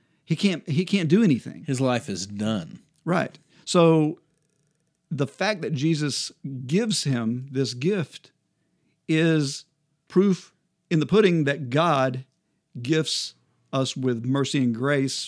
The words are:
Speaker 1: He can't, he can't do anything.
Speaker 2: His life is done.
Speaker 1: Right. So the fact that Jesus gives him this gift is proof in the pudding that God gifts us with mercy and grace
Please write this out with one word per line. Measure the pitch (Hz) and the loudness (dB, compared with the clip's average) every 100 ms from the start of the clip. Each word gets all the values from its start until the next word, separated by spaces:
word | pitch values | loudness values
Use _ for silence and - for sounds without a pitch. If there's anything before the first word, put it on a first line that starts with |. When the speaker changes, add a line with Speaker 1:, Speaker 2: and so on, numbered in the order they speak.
| _ _ _ | _ _ _
Speaker 1:
He | 160 | 0
can't, | 202 165 - | 0 -2 -2
he | 139 190 | -2 0
can't | 196 160 | 0 4
do | 196 | 4
anything. | 220 123 - - 151 | 4 2 -2 -12 -6
Speaker 2:
His | 127 | -2
life | 131 123 - | 0 0 -4
is | 92 98 | -8 -8
done. | 104 107 107 80 - _ _ 160 | -6 -4 -4 -6 -16 _ _ -4
Speaker 1:
Right. | 170 - - _ _ - | -2 -2 -8 _ _ 0
So | 180 165 165 156 - _ _ _ _ _ _ _ _ _ | 4 6 6 2 -2 _ _ _ _ _ _ _ _ _
the | 135 139 | -4 -4
fact | - 196 208 | -2 -4 -2
that | 139 | -4
Jesus | 139 156 151 147 - - - 135 135 123 | -2 0 0 -2 -4 -8 -12 -12 -10 -2
gives | 175 233 165 147 | 0 0 -2 -2
him | 123 113 123 135 | -2 -2 -4 -6
this | 135 127 | -4 -4
gift | 123 156 208 143 - - _ _ _ _ _ _ _ - | -2 -2 -2 -6 -12 -20 _ _ _ _ _ _ _ -2
is | 160 165 156 139 - - _ _ _ _ | 2 4 2 0 -6 -16 _ _ _ _
proof | 180 196 180 - _ _ _ _ | 2 4 2 -4 _ _ _ _
in | 165 | -2
the | 143 | 4
pudding | 208 196 170 143 | 4 4 4 0
that | 143 131 | -2 -2
God | 139 170 143 131 131 - _ _ _ _ - | 0 2 2 0 -2 -12 _ _ _ _ -12
gifts | 123 156 151 - - - _ _ _ | -2 0 0 -4 -8 -14 _ _ _
us | 135 131 139 | -4 -2 -2
with | 131 117 120 | -2 -2 -2
mercy | 139 135 147 | -2 0 0
and | 123 113 | 0 0
grace | 135 143 135 - | 0 0 -2 -4